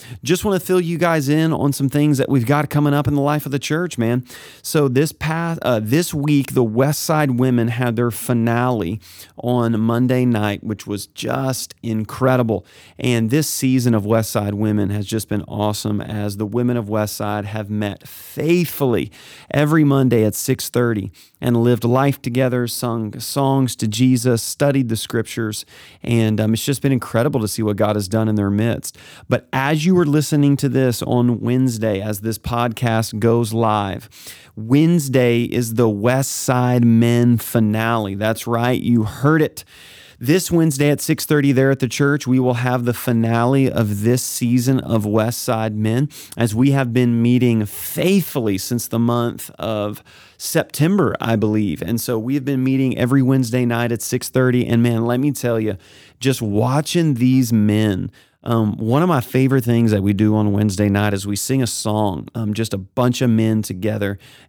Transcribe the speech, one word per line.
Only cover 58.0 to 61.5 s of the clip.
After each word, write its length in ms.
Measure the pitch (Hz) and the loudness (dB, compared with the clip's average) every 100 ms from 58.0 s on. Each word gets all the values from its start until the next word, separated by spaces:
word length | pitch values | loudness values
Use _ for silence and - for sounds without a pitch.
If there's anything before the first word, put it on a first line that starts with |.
| 92 - _ _ - | -6 -12 _ _ -2
um, 300 | 117 107 - | 0 0 -2
one 240 | 110 135 | 0 2
of 80 | 180 | 2
my 120 | 147 | 0
favorite 420 | - 131 131 135 | 0 0 2 2
things 260 | 117 117 117 | 2 2 2
that 140 | 104 | 2
we 100 | 98 | 0
do 220 | 101 107 107 | 2 2 2
on 160 | 104 | 2
Wednesday 360 | 101 107 95 104 | 0 0 0 0
night 280 | 101 104 98 | 2 0 -2
is 100 | 101 | -4
we 100 | 101 | -6
sing 280 | - | -2